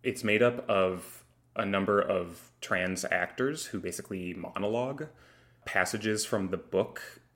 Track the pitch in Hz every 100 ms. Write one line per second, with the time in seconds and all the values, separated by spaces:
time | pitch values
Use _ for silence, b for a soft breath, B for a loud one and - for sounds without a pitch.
0 | - 101 110 107 120 120 - 98 92 92
1 | - - _ _ _ - 101 98 98 101
2 | - 95 87 85 - _ - 95 92 90
3 | - 90 90 - 127 156 - 98 90 -
4 | - 98 90 87 87 - 101 117 127 143
5 | 156 B B B B B - 98 92 107
6 | 107 107 - 107 95 92 - 92 - -
7 | - - _